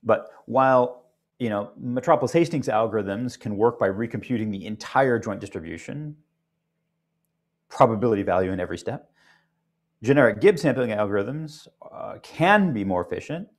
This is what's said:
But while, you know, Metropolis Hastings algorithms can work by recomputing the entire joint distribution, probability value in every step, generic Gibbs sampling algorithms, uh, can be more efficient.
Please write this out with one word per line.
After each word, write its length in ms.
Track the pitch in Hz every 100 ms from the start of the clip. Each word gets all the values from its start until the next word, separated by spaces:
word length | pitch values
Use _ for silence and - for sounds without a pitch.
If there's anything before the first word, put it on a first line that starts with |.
But 280 | 117 110 - - -
while, 600 | 117 131 131 123 - _ _ _ _
you 100 | 120
know, 220 | 104 104 -
Metropolis 560 | 123 123 127 151 127
Hastings 360 | 165 170 156 127
algorithms 680 | 110 113 107 98 101 123 -
can 180 | - 101
work 220 | 113 117
by 100 | 101
recomputing 640 | 98 117 113 - 123 110
the 160 | 98 104
entire 520 | 107 - 135 135 117
joint 220 | 113 98
distribution, 760 | 98 98 80 85 - 143 151 147 _ _ _ _ _ _ _ _ _ _ _ _ _ _ _
probability 540 | - 131 110 120 104
value 300 | 98 90 92
in 80 | 92
every 180 | 90 85
step, 320 | - 131 _ _ _ _ _ _ _ _ _ _
generic 380 | 107 139 123 104
Gibbs 220 | 185 175
sampling 280 | 151 123 120
algorithms, 760 | 107 104 101 104 143 156 151 - _ -
uh, 280 | - - -
can 500 | - - 165 208 190
be 120 | 117
more 200 | 98 90
efficient. 440 | 87 - - 156 202